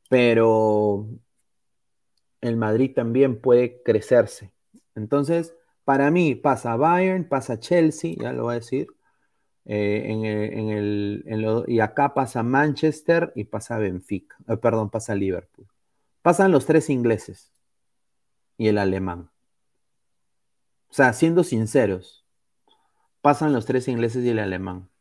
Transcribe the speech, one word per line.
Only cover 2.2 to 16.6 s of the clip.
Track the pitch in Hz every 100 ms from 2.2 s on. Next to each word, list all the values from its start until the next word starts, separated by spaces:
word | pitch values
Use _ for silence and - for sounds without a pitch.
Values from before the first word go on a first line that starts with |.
| _ _
el | 120 113
Madrid | 110 110 135
también | 135 117 123 135 113
puede | 127 123 123 -
crecerse. | - 107 - 123 107 - 98 _ _ _ _
Entonces, | - 107 143 143 170 165 - _ _
para | - 135 143
mí, | 175 160
pasa | 120 143 123 120 117
Bayern, | 156 175 185 185 165
pasa | 135 127 113
Chelsea, | - 175 160 160 165 160
ya | 120
lo | 123
voy | 117
a | 120
decir, | 117 131 - _ _ _ _ _ _ _
eh, | - 104 104 104 110
en | 110
el, | 110 107 107
en | 110 107
el, | 107 104 104 101 104 -
en | 110
lo, | 110 113 -
y | 117
acá | 107 - 139
pasa | - 127 123
Manchester | 117 135 151 139 156 151 - 170 165
y | -
pasa | 104 107 - 113
Benfica, | 101 90 - 98 - - -
eh, | 113
perdón, | 120 113 104
pasa | 113 -
Liverpool. | 98 98 90 - _ 98 _ _ _ _ _
Pasan | 170 175 190
los | 151